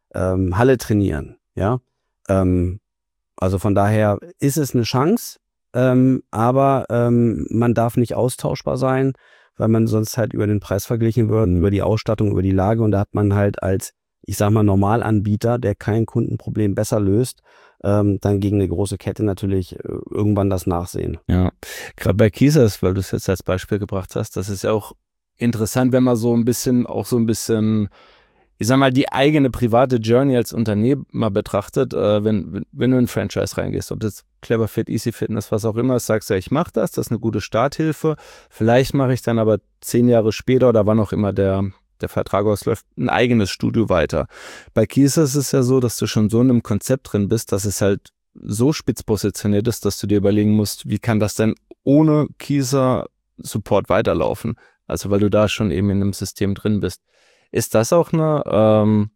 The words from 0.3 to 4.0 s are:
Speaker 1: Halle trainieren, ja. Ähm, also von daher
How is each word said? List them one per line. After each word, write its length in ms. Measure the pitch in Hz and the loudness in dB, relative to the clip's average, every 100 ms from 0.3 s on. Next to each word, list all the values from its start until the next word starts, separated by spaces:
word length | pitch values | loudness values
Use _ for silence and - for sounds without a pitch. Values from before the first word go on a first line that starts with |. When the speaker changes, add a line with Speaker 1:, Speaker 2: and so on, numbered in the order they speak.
| 92 92 90 | 0 0 2
Speaker 1:
Halle 200 | 127 127 | 2 2
trainieren, 600 | - 104 98 76 71 - _ - | 0 0 0 -2 -8 -16 _ -4
ja. 240 | 95 127 - _ _ _ - | -2 -2 -6 _ _ _ -2
Ähm, 540 | 95 92 90 90 95 _ _ _ _ _ - | 2 2 2 0 -6 _ _ _ _ _ -6
also 200 | 92 95 | -2 0
von 160 | 110 101 | 0 2
daher 440 | 101 110 | 2 2